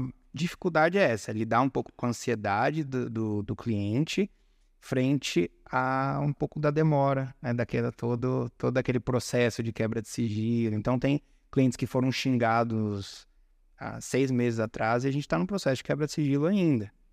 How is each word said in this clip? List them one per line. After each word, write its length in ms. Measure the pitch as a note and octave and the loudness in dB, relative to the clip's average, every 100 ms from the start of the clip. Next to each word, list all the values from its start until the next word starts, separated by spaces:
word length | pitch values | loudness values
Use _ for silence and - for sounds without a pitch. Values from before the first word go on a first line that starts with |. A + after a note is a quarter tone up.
| B2+ - _ | -6 -10 _
dificuldade 640 | C3 E3+ - F3+ D#3+ E3 F#3+ | -6 -6 -4 -2 2 2 4
é 140 | D#3 | 2
essa, 200 | A2+ - | 0 -4
lidar 300 | G#2+ A2+ A#2 | -4 0 2
um 80 | C3+ | 2
pouco 220 | B2+ - - | 0 -6 -4
com 120 | A#2+ | -4
a 20 | |
ansiedade 720 | A2+ - A2 G2+ G2+ C#3 D#3 | -4 -2 -2 0 0 0 -2
do, 260 | C#3+ B2+ A#2 | -4 -4 -4
do, 340 | A2+ A2 G#2 | -2 -2 -2
do 120 | F#2+ G2 | -4 -6
cliente 760 | A#2 G#2 G2+ A#2+ D#3+ - G3+ _ _ _ _ _ | -2 -2 0 0 0 0 -2 _ _ _ _ _
frente 720 | - C3 C3 C#3+ - E3+ F3 _ - | -4 0 2 2 0 0 0 _ -4
a 480 | B2+ C3 C3 C#3 C#3 | -2 0 0 0 0
um 120 | C#3+ | -2
pouco 260 | - D3 D3+ | -2 -4 0
da 120 | D3 | 0
demora, 600 | D3 D#3 C#3+ C#3 C3+ C3 - | 4 4 4 2 2 -2 -6
né? 120 | B2 | -4
Daquela 380 | A#2+ A2+ A#2+ A#2 | -2 0 0 -2
todo, 580 | - A#2 A#2+ B2+ C3 A#2+ - | -2 -2 0 0 -2 -4 -2
todo 200 | B2+ B2+ | 0 0
aquele 220 | B2+ B2 | 0 -2
processo 600 | - B2 - B2 A#2+ - | 0 -2 0 2 2 0
de 100 | A2+ | -6
quebra 300 | G#2+ A2 A2+ | -2 -2 -2
de 80 | G#2+ | -6
sigilo. 640 | - A#2 G#2 A2+ A#2 A2+ G#2+ | -4 -2 0 0 2 2 0
Então, 220 | B2 B2 | 0 0
tem 240 | C3+ D3 _ _ _ | 2 0 _ _ _
clientes 260 | C#3 C3 - | 2 4 2
que 80 | A#2 | -2
foram 260 | C3 C3 | 0 0
xingados 1160 | B2 C3+ B2 A#2 A2+ A#2 A2+ G#2+ G2+ G2 - - _ _ _ _ - | 0 0 2 4 4 2 0 -2 -4 -8 -14 -20 _ _ _ _ -14
há 240 | A2 A2+ | -12 -10
seis 300 | - B2+ C3+ | -2 0 2
meses 280 | B2 A#2+ A2+ | 2 2 0
atrás 440 | A2 - A2 A#2+ | -4 -2 0 0
e 40 | C3+ | 0
a 40 | |
gente 160 | C#3+ - | -2 -2
tá 100 | E3 | -2
no 80 | F#3 | 0
processo 320 | G3 - C3 | -2 0 -2
de 60 | |
quebra 240 | - C#3+ D3+ | -2 -2 -2
de 60 | |
sigilo 340 | - C#3+ C#3+ D#3+ | -2 0 2 2
ainda, 440 | G3+ E3+ A#2+ G2+ _ _ | 4 4 2 -2 _ _